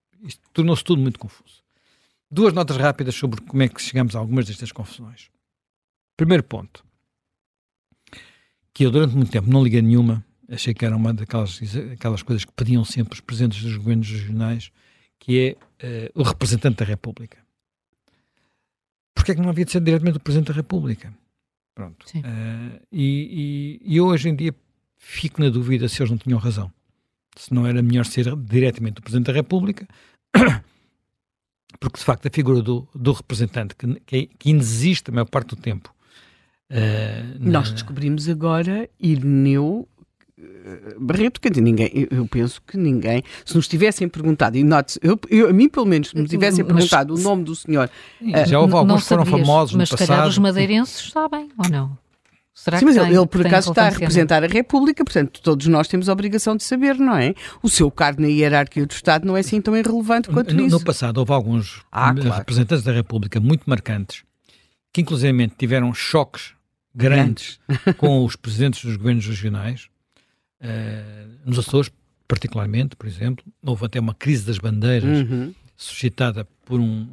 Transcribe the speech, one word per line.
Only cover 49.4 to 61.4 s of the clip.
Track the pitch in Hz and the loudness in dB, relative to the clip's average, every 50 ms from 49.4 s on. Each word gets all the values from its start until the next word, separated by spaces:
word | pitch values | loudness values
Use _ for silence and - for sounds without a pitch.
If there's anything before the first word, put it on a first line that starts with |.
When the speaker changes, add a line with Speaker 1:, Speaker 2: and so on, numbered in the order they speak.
| 139 | 4
Speaker 1:
famosos | 143 147 160 156 117 | 6 6 4 4 4
no | 107 185 | 2 2
Speaker 2:
mas | 175 - | 2 2
se | 135 | 0
calhar | 117 180 160 143 | 0 2 4 4
Speaker 1:
passado. | 143 156 - | 4 4 2
Speaker 2:
os | - 196 | 4 4
madeirenses | 202 196 185 196 196 190 214 220 254 - - - - - | 2 4 4 2 2 2 2 2 0 -2 -6 -14 -12 -6
sabem, | - 311 311 311 302 302 302 294 269 | -4 -4 -4 -2 -4 -6 -10 -10 -6
ou | 220 180 180 | -2 -2 0
não? | 151 139 135 139 139 - _ _ _ _ _ _ _ _ _ _ | 0 0 -2 -4 -8 -12 _ _ _ _ _ _ _ _ _ _
Será | _ - - 170 165 180 | _ -6 -4 0 2 4
Speaker 3:
Sim, | 262 | 6
Speaker 2:
que | |
Speaker 3:
mas | 311 269 | 6 8
ele, | 208 170 | 6 6
Speaker 2:
têm, | - 175 | 6 6
Speaker 3:
ele | 185 180 170 | 6 4 4
por | - 180 | 2 2
Speaker 2:
têm | 175 | 2
Speaker 3:
acaso | - 185 185 185 180 | 4 4 4 4 2
está | 160 - | 2 4
a | 220 | 4
Speaker 2:
relevância, | 202 196 175 | 4 4 2
não? | 170 156 | 0 2
Speaker 3:
representar | 156 180 160 147 170 156 160 | 4 4 4 4 4 2 2
a | 170 | 2
República, | 190 226 240 - - 269 277 311 294 - 302 | 2 0 0 2 2 4 4 4 2 0 -2
portanto | - - 175 143 135 - - | 0 2 0 0 0 -4 -2
todos | - 165 151 139 143 165 | 0 0 2 2 4 4
nós | 165 151 156 | 4 4 2
temos | - - 185 180 196 | 0 -2 -2 0 0
a | |
obrigação | 190 196 202 208 202 220 - 220 220 | 0 0 -2 -2 -2 0 0 0 -2
de | 208 - | -2 -2
saber, | - 262 254 269 277 269 | -2 -2 0 2 2 2
não | 254 269 262 220 | 2 2 2 2
é? | 147 123 143 190 - - - - - | 2 2 0 -2 -4 -10 -20 -12 -2
O | - 220 | -2 0
seu | - - 160 143 | 4 4 2 2
cargo | - - 160 143 143 143 | 2 2 0 0 2 0
na | 151 | 0
hierarquia | 147 147 151 151 147 147 143 143 - - 151 143 | 2 2 2 2 4 4 2 2 0 -2 -4 -4
do | 143 | -4
Estado | - - - 175 156 156 165 | -6 -4 0 2 2 2 2
não | 196 185 | 0 0
é | 190 | 0
assim | 190 - 220 214 | 0 0 -2 -2
tão | 190 214 214 | 0 0 0
irrelevante | 226 220 220 226 233 220 220 233 233 233 190 | 0 0 0 -2 -2 0 0 0 0 0 0
quanto | 151 - 233 - | 0 0 0 2
Speaker 1:
No, | 151 - - | 2 2 2
Speaker 3:
isso. | - 165 | 2 2
Speaker 1:
no | 165 170 | 2 0
passado | 170 - - 127 117 110 135 | -2 -2 -2 -2 -2 0 0
houve | 127 113 | 0 2
alguns | 143 135 | 0 0